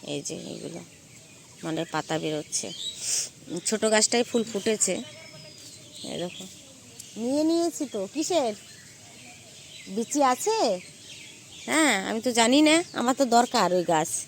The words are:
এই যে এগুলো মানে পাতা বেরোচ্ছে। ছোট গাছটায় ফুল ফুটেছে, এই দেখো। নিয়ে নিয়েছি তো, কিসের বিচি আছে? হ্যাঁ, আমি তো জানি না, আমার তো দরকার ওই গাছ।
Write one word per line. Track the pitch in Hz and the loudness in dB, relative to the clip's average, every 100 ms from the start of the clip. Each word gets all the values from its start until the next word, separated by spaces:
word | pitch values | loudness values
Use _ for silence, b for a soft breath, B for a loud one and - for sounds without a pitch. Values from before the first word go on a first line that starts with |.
| - | -8
এই | 147 - | -8 -8
যে | 156 151 | -10 -10
এগুলো | - - 175 175 - - - - - - - 170 | -12 -12 -12 -16 -20 -20 -20 -20 -20 -20 -12 -6
মানে | 160 165 | -4 -4
পাতা | 156 - 160 | -6 -4 -4
বেরোচ্ছে। | 160 151 156 - - 180 - - B B B - - 170 - | -2 -6 -6 -8 -8 -10 -10 -8 B B B -12 -10 -8 -4
ছোট | 214 220 | -2 4
গাছটায় | 214 214 240 240 | 4 4 2 2
ফুল | 240 220 | 0 0
ফুটেছে, | 202 226 214 - 180 - - - - - - - - - - - | -2 -2 0 0 -2 -6 -16 -18 -20 -20 -20 -20 -20 -20 -14 -10
এই | - | -6
দেখো। | 175 175 185 - - - - - - 196 | -8 -10 -16 -18 -20 -20 -20 -20 -16 -6
নিয়ে | 240 285 320 | -2 2 2
নিয়েছি | 339 339 - 285 | 2 0 -2 -6
তো, | 214 196 | -4 -6
কিসের | 269 311 349 247 208 - - - - - - - - - - - - - 190 | -4 0 2 0 -4 -14 -20 -20 -20 -20 -20 -20 -20 -20 -20 -20 -18 -8 -4
বিচি | 226 285 269 | -2 2 2
আছে? | 254 403 440 294 180 - - - - - - - - - | 2 0 2 2 0 -6 -20 -20 -18 -18 -20 -20 -14 -2
হ্যাঁ, | 269 302 202 190 | 2 4 2 0
আমি | 220 247 | -2 0
তো | 233 | 4
জানি | 226 277 302 | 6 8 8
না, | 320 349 - | 6 2 -2
আমার | 240 262 | 0 2
তো | 262 233 | 4 6
দরকার | 240 240 180 180 | 6 4 4 2
ওই | 170 | 4
গাছ। | 160 - - | 2 2 -4